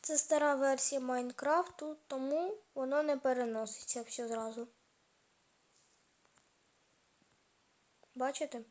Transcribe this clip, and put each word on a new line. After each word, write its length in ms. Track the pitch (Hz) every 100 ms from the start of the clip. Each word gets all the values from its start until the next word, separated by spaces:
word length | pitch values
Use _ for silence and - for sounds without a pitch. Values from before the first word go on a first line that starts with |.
| -
Це 120 | 302
стара 360 | - 302 294
версія 460 | 277 269 262 - 277
Майнкрафту, 960 | 254 254 247 - 285 320 359 - 302 302 _
тому 480 | 262 269 302 359 427 _
воно 280 | - 262 285
не 140 | 302 277
переноситься 880 | 269 254 233 220 220 - - 247
все 260 | 233 - 233
зразу. 400 | 226 226 226 233 _ _ _ _ _ _ _ _ _ _ _ _ _ _ _ _ _ _ _ _ _ _ _ _ _ _ _ _ _ _ _ _ _ -
Бачите? 460 | 254 254 277 294 240 226